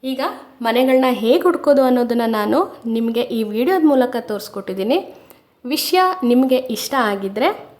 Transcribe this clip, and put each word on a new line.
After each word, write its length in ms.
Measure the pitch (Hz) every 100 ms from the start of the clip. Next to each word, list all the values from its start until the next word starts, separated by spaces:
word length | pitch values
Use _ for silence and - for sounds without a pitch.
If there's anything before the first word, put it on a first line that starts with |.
ಈಗ 180 | 262 262 311 - - _
ಮನೆಗಳನ್ನ 480 | 233 233 262 262 262 233
ಹೇಗೆ 200 | 220 311
ಹುಡ್ಕೋದು 380 | 359 - - 277
ಅನ್ನೋದನ್ನ 420 | 262 247 240 233 233 220
ನಾನು 200 | 208 247 381 - 233 226
ನಿಮಗೆ 280 | 226 233 240 226
ಈ 40 |
ವಿಡಿಯೋದ 420 | 214 214 262 381 311
ಮೂಲಕ 240 | 269 247 240 -
ತೋರಿಸ್ಕೊಟ್ಟಿದ್ದೀನಿ. 680 | 208 - 202 190 190 202 320 - - - - _ _ 247
ವಿಷಯ 360 | 302 - 370 370 -
ನಿಮಗೆ 340 | 240 247 262 254 254 220
ಇಷ್ಟ 180 | - 269 220
ಆಗಿದ್ರೆ 380 | 202 196 202 311 427 - -